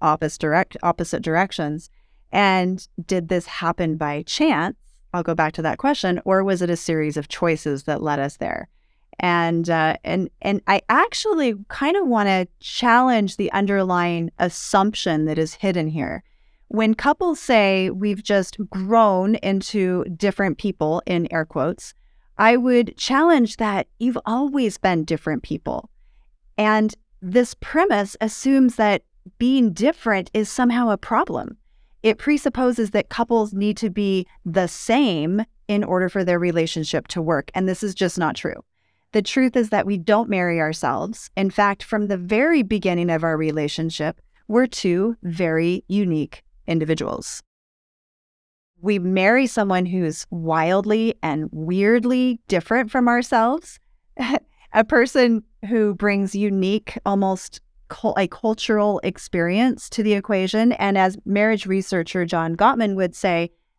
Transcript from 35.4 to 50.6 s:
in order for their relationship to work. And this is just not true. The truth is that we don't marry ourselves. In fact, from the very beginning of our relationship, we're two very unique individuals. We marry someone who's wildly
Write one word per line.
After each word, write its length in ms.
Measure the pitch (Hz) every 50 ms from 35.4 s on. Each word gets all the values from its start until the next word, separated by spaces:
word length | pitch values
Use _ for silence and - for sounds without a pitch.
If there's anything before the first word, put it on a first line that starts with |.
| 226 - _ _ _ -
in 140 | 208 202 208
order 280 | - 180 185 185 180
for 120 | - 196 185
their 160 | 175 175 175
relationship 720 | 175 180 165 170 165 165 - 170 156 - - 156 127 -
to 140 | - 180 160
work. 280 | 160 165 143 139 - -
And 120 | 185 190
this 160 | 185 185 - -
is 120 | 202 185
just 240 | - 196 175 - -
not 180 | 175 156 160
true. 260 | - - 156 - - - _ _ _ _ _ _ _ _ _ -
The 100 | 214 196
truth 340 | - - 269 262 254 240
is 140 | 254 233 214
that 160 | - 202 -
we 100 | 190 208
don't 320 | 185 165 220 214 208 233 -
marry 320 | 208 190 180 175 170 170
ourselves. 720 | 160 151 160 - - 139 131 110 - 190 226 - - - _
In 140 | - 196 196
fact, 340 | - - 202 202 196 - -
from 260 | - - 214 208 202
the 100 | 202 185
very 440 | 180 175 214 214 262 320 339 302 233
beginning 460 | 190 220 208 170 190 175 175 175 175
of 160 | 165 160 160
our 140 | 165 160 151
relationship, 840 | 160 156 151 156 151 147 - - 160 165 165 - 151 156 175 - - _ _ _ _ _
we're 180 | 208 233 262
two 500 | 247 - - - 190 175 175 190 226 233 - -
very 600 | 180 165 165 185 165 160 160 165 170 180 - - _
unique 560 | 180 202 208 180 165 156 143 - - - _ _ _ - - -
individuals. 760 | 165 165 156 151 160 156 - - - - - - - - - _ _ _ _ _ _ _ _ _ _ _ _ _ _ _ _ _ _ _ _ _ _ _ _ _ _ _
We 180 | 170 190 208 202
marry 480 | 175 180 185 185 185 196 226 254 269
someone 400 | 233 - - 208 196 185 185 185
who's 400 | 180 180 185 175 160 156 - - -
wildly 840 | - 170 165 160 160 160